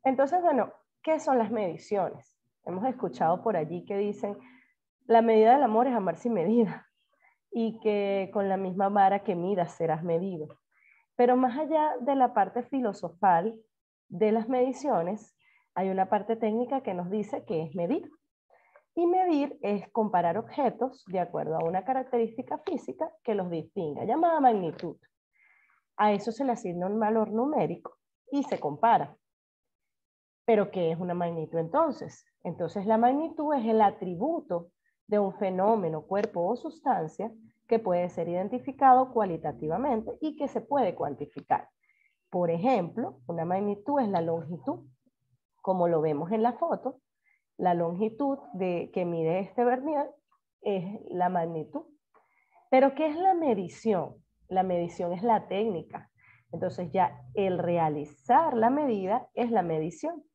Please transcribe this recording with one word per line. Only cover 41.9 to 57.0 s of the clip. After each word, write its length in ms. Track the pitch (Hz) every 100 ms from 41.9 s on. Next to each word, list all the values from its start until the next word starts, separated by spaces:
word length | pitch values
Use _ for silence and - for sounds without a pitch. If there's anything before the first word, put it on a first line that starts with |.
| _ _ _ _
Por 200 | 180 175
ejemplo, 680 | 165 220 247 165 190 254 - -
una 180 | 170
magnitud 560 | 160 185 208 202 - 285
es 80 | 220
la 140 | 185
longitud, 640 | 165 165 151 175 - 339 - _ _ _ _ _ _ _
como 260 | - 185 175
lo 140 | 170
vemos 320 | 156 147 170
en 100 | 220
la 120 | 233
foto, 460 | - 339 202 254 - _ _ _ _ _ -
la 160 | 180
longitud 640 | 175 170 175 220 226 277 277 -
de, 360 | 185 185 175 -
que 100 | -
mide 360 | 175 170 160 185
este 240 | 196 -
vernier 440 | 240 254 277 294 294 - _ _ _ _
es 220 | - 196 175 208 -
la 180 | 180 180
magnitud. 540 | 180 170 165 151 294 - _ _ _ _ _ _ _ _
Pero, 240 | 262 269
¿qué 140 | 269 311
es 80 | 302
la 180 | 381
medición? 800 | 359 311 208 175 - 226 190 143 - _ _ _
La 140 | 185
medición 500 | 185 175 170 - 175
es 100 | 180
la 260 | 233 220 -
técnica. 600 | 190 226 170 - - - _ _ _ _
Entonces, 380 | 170 185 - 175
ya 280 | 190